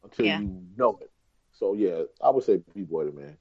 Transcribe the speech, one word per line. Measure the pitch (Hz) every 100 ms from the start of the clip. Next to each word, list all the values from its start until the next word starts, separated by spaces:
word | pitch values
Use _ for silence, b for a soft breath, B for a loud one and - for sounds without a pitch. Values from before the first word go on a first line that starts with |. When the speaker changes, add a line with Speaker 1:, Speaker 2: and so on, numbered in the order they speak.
Speaker 1:
until | 104 - 110
Speaker 2:
Yeah. | 101
Speaker 1:
you | 101 92 90 101
know | 123 -
it. | - _ _ _ _
So, | _ 104
yeah, | 104 98 82 76 _
I | 139
would | 135
say | - 95 - 104
B-Boy | 87 80 76
the |
Man. | 71 71 78